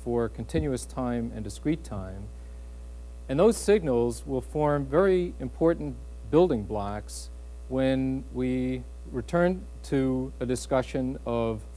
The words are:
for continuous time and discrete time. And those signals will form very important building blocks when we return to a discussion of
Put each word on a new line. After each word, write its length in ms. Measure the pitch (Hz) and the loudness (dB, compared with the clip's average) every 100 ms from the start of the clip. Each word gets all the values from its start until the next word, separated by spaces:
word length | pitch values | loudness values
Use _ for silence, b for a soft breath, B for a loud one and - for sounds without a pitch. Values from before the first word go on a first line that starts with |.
for 280 | 120 120 113 | -2 0 0
continuous 560 | - 117 - 151 127 - | -4 -4 -2 0 -2 -4
time 440 | - 127 120 117 113 | -4 -2 -2 -2 -6
and 80 | |
discrete 400 | 104 - 147 160 | -8 -4 -2 -2
time. 460 | - 101 95 95 104 - B B B B B B - - - | -4 -8 -8 -10 -12 -14 B B B B B B -14 -12 -2
And 100 | 139 | 4
those 200 | 214 - | 6 6
signals 680 | - 208 160 120 120 117 - | 6 4 6 4 4 0 -4
will 140 | 131 | -4
form 460 | - 151 147 147 135 | -2 2 2 2 2
very 480 | 151 196 185 180 - | 4 6 4 2 -4
important 560 | 135 - 165 160 147 123 - - - | -6 2 4 4 -2 -8 -10 -12 2
building 320 | 151 180 123 | 6 6 4
blocks 680 | 98 107 101 104 - - - - - - - | 0 -4 -4 -6 -8 -10 -12 -14 -14 -14 -4
when 560 | 131 131 131 131 135 139 | 2 4 4 2 -2 -4
we 520 | 123 127 127 127 127 123 - - | -2 0 2 0 -2 -6 -12 -8
return 540 | 131 120 175 175 185 - - - | -6 0 4 4 2 -4 -14 0
to 400 | 139 131 131 131 - | 2 4 2 -2 -4
a 60 | 120 | -2
discussion 760 | 123 - 131 123 135 127 139 - | -2 2 0 2 0 -2 -4 -2
of 340 | 117 113 110 - | 0 0 -2 -6